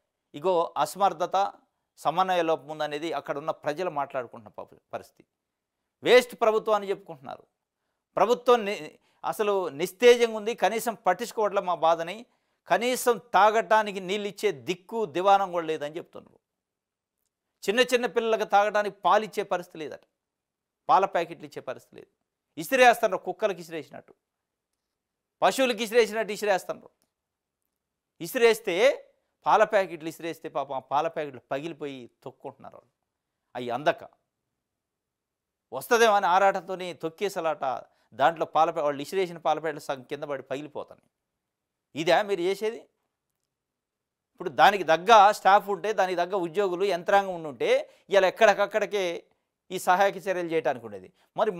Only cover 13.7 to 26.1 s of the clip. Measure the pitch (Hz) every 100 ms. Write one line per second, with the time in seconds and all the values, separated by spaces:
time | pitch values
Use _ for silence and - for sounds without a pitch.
13.7 | 220 208 196 180 208 202 - 208 151 120
14.7 | 180 - 226 208 143 190 196 196 175 160
15.7 | 156 147 160 - - - _ _ _ _
16.7 | _ _ _ _ _ _ _ _ _ -
17.7 | 220 247 254 240 233 226 220 208 202 208
18.7 | 208 208 196 175 202 214 214 196 180 175
19.7 | 170 147 135 _ _ _ _ _ _ _
20.7 | _ - 170 190 190 165 165 151 143 131
21.7 | 120 _ - - _ _ _ _ - 160
22.7 | 269 247 220 220 185 - 175 214 175 165
23.7 | 165 135 - - _ _ _ _ _ _
24.7 | _ _ _ _ _ _ - 175 196 262
25.7 | 214 226 240 220